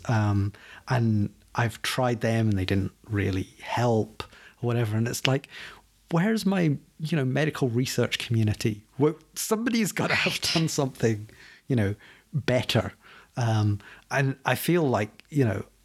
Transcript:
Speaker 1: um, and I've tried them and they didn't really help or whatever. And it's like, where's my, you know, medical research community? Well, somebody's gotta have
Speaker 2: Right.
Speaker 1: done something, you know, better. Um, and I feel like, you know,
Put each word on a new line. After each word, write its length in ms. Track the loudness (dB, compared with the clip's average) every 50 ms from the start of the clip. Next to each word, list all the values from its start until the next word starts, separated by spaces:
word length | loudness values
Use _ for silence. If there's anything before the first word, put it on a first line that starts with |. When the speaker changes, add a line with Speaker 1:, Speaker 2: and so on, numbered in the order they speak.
| -4 -2
Speaker 1:
um, 440 | 0 2 2 2 2 2 0 -2 -4 -8 -16 -20 -20 -14 -6 -2
and 420 | 0 2 2 2 2 2 0 0 -4 -10 -20 _ -4
I've 240 | -2 -2 -2 -2 -4 -6
tried 380 | -4 -2 0 0 0 0 0
them 280 | 0 0 2 2 2 2
and 100 | 2 0
they 60 | 0
didn't 280 | 0 0 0 0 -2 -6 _ _ -4
really 400 | -2 0 0 0 -2 -2 -4 -8 -12 -16
help 640 | -10 -6 -2 0 2 2 2 2 0 -2 -6 -12 -16 -16 -18 -20 -20 -20 -12 _
or 60 | -4
whatever. 300 | -2 0 0 0 0 0
And 100 | -2 -2
it's 180 | -2 -2 0 0
like, 220 | 2 0 0 -2 -6 -14 -16 -16 -18 -18 -20 -20 _ _ _ _ -2
where's 340 | 0 2 2 2 0 0 0
my, 320 | 0 2 2 2 2 2 0 -4 _ _ -10
you 180 | -6 -4 -2
know, 80 | 0 0
medical 440 | 0 0 0 0 -2 0 0 -2 0
research 500 | 2 0 0 0 0 0 0 0 -2 -4
community? 640 | -4 -2 0 2 2 2 0 0 -2 -2 -2 -4 -8 _ _ 2
Well, 160 | 2 2 2 0 -8 _ _
somebody's 560 | -8 -4 -2 -2 -2 0 0 0 0 0 0 0
gotta 240 | -2 -2 0 0
have 160 | 0 0 0 -2
Speaker 2:
Right. 180 | -2 -2 -2 0
Speaker 1:
done 140 | 0 0 0
something, 600 | 0 0 -2 -2 -2 0 0 0 0 0 -4 -10 -16 -20 -20 -20 -20 -12 _ -2
you 80 | 0
know, 180 | 2 2 0 -2 -4 -10 -18 -20 -20 _ _ -6
better. 600 | -4 0 0 0 0 0 0 0 0 0 0 -4 -14 -18 -20 -20 -20 -20 _ _
Um, 420 | -2 0 2 2 2 2 2 0 -2 -4 -12 -20 -20 -12 -4
and 260 | -2 0 0 0 -2 -2 -2
I 120 | -2 -2
feel 260 | 0 0 0 2 2 2
like, 280 | 2 2 0 0 -2 -6 -12 -18 _
you 140 | 0 2 2
know, 200 | 2 0 -2 -6 -10 _ _ -4